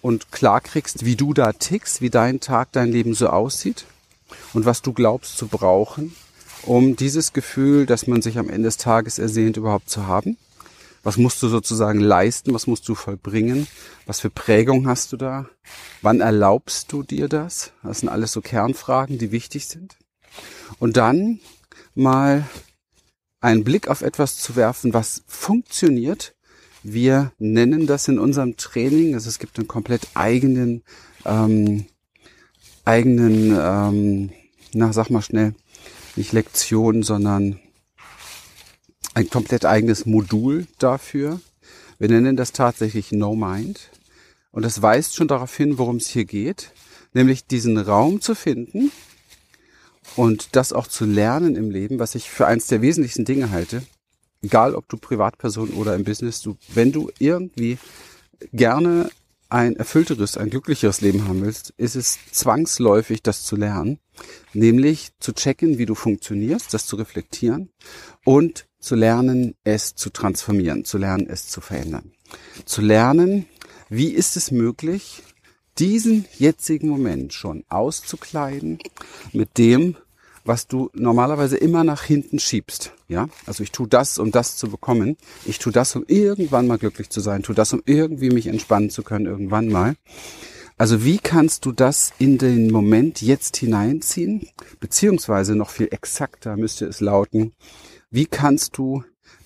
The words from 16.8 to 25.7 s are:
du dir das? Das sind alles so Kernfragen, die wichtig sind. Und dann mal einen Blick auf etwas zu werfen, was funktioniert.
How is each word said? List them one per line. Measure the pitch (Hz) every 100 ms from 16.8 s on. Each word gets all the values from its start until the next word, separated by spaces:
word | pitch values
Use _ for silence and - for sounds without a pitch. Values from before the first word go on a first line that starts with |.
| -
du | 147
dir | 135 143 143
das? | 151 170 - - _
Das | - 104
sind | 117
alles | 107 107
so | 110
Kernfragen, | - 117 113 131 - 127 135 131
die | 113
wichtig | 113 - 147 -
sind. | 165 185 _ _ _ _ - - - - -
Und | 117 117
dann | 113 147 214 220 - _ _ - _
mal | - 131 131 139 143 147 - - _ _ _ _ _ _ _
einen | 120 113 107
Blick | 190 -
auf | -
etwas | - - 139 -
zu | - 120
werfen, | 113 123 123
was | 113 110 - _
funktioniert. | - - 226 -